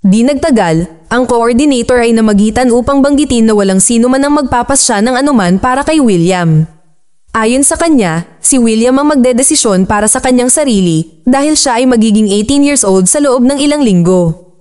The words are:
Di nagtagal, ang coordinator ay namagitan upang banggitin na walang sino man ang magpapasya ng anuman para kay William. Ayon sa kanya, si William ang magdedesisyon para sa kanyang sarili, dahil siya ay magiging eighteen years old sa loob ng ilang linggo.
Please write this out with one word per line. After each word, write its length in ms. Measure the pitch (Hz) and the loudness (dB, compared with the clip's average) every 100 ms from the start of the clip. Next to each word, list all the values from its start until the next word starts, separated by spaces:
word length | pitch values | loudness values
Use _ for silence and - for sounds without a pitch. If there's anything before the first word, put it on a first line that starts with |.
Di 160 | 196 208 | 2 2
nagtagal, 880 | 240 277 330 233 180 160 180 - - | 2 0 0 0 2 0 -4 -12 -6
ang 160 | 240 | -4
coordinator 800 | 247 240 233 240 294 254 233 247 | 0 0 0 0 0 0 0 0
ay 80 | 233 | 2
namagitan 560 | 226 220 202 214 220 254 | 2 2 2 0 0 0
upang 320 | 240 240 277 | 0 0 0
banggitin 480 | 277 285 294 240 220 | 2 0 0 0 2
na 80 | 208 | 2
walang 240 | 196 190 | 0 0
sino 320 | - 233 247 | 0 0 0
man 80 | 262 | 0
ang 160 | 285 294 | 0 -2
magpapasya 640 | 269 247 240 269 - 214 | -2 -4 -2 -2 -2 -2
ng 160 | 226 247 | -2 -2
anuman 400 | 285 254 180 185 | 0 0 0 0
para 240 | 254 262 | 0 -2
kay 240 | 277 311 | -2 0
William. 640 | 247 180 170 180 170 156 160 - _ _ _ _ _ | 0 0 0 0 0 0 -2 -8 _ _ _ _ _
Ayon 260 | 226 220 254 | -4 -2 0
sa 160 | 285 320 | -2 -2
kanya, 480 | 339 294 185 160 175 - | 0 0 0 -4 -8 -10
si 160 | - 269 | -4 0
William 400 | 233 220 233 269 | 0 0 0 2
ang 160 | 294 | 0
magdedesisyon 720 | 294 247 247 269 311 233 185 | 2 0 0 -2 -2 0 0
para 240 | 190 208 214 | 0 -2 -2
sa 140 | 208 | -2
kanyang 260 | 262 254 247 | 0 0 0
sarili, 720 | 311 285 208 180 160 165 - - | -2 0 0 0 -2 -4 -6 -2
dahil 300 | 269 294 302 | 0 0 -2
siya 180 | 277 233 | -2 0
ay 80 | |
magiging 460 | 254 247 220 208 214 | 0 2 2 2 0
eighteen 340 | 202 220 285 | -2 0 0
years 220 | 285 285 202 | 0 0 0
old 180 | 190 | 0
sa 160 | 185 302 | 0 0
loob 240 | 285 254 | 0 0
ng 140 | 247 285 | 0 0
ilang 240 | 285 294 | -2 0
linggo. 640 | 254 180 170 185 170 160 - _ | 0 2 2 0 0 -4 -14 _